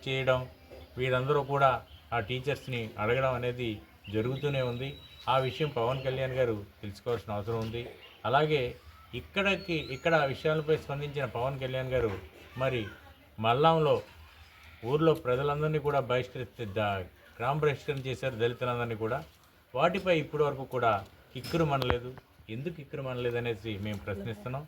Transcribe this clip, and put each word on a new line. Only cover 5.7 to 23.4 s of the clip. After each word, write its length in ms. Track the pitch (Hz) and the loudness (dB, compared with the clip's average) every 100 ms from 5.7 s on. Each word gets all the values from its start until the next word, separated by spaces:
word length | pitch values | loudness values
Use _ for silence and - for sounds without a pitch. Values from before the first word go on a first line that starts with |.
| 123 | 0
పవన్ 240 | 120 135 131 | 0 0 -2
కళ్యాణ్ 300 | 131 131 131 | -2 -2 2
గారు 180 | 120 107 101 - | 2 0 -6 -12
తెలుసుకోవాల్సిన 500 | 104 98 123 113 107 104 | -12 -8 -4 -4 -4 -6
అవసరం 200 | 101 113 | -4 -4
ఉంది. 180 | 110 117 123 - - - 107 | -4 -6 -8 -14 -20 -8 0
అలాగే 340 | 131 156 147 123 - - - - 123 | 2 4 2 0 -6 -16 -20 -12 -12
ఇక్కడికి, 580 | - 196 196 190 - 160 127 131 | -6 0 0 0 -2 -4 -4 -2
ఇక్కడ 180 | 170 165 | 4 4
ఆ 60 | 135 | 4
విషయాలపై 420 | 123 156 156 151 156 | 0 0 2 2 0
స్పందించిన 420 | - 143 147 143 127 117 | 0 -6 -4 -4 -4 -2
పవన్ 220 | 131 135 | -2 -2
కళ్యాణ్ 280 | 131 131 131 127 | -4 -4 0 0
గారు 160 | 113 95 - - - 120 | 0 -2 -10 -20 -12 -2
మరి 200 | 131 123 101 - - - - - 110 | 0 0 -4 -10 -20 -20 -18 -2 2
మల్లాంలో 500 | 123 160 165 151 117 - - - - - - - - 113 | 6 6 6 4 2 0 -18 -20 -20 -20 -20 -20 -8 0
ఊర్లో 240 | 147 160 151 123 | 4 6 4 2
ప్రజలందరినీ 560 | 127 143 147 156 156 143 | 2 2 0 0 0 2
కూడా 140 | 143 120 | 0 2
బహిష్కరిస్తే 540 | 127 123 135 117 - 110 101 | 0 -2 -6 -10 -8 -6 0
దా-, 260 | 104 98 90 - - - | 0 0 -4 -12 -18 -6
గ్రామ 180 | 120 151 151 | -2 2 2
బహిష్కరణ 360 | 135 - 139 131 | 0 -4 -4 -4
చేశారు 280 | 120 131 113 | -4 -4 0
దళితులందరినీ 540 | 117 120 123 120 117 110 | 0 0 -2 -2 -2 -2
కూడా. 160 | 110 131 - - _ _ _ | -2 -2 -6 -20 _ _ _
వాటిపై 420 | 123 165 190 185 165 | 2 2 2 2 2
ఇప్పటి 220 | - 147 147 | 2 2 2
వరకు 180 | 127 127 127 | 0 -4 2
కూడా 180 | 117 101 101 - - | 4 2 -2 -16 -16
కిక్కురు 340 | 131 - 165 156 | -12 -2 2 2
మనలేదు. 380 | 135 127 120 123 131 - - - 113 | 2 2 0 -2 -14 -20 -20 -12 -8
ఎందుకు 200 | 160 160 | -6 -8
కిక్కురు 260 | 135 147 131 | -10 -8 -6
మనలేదు 300 | 123 123 120 | -2 0 0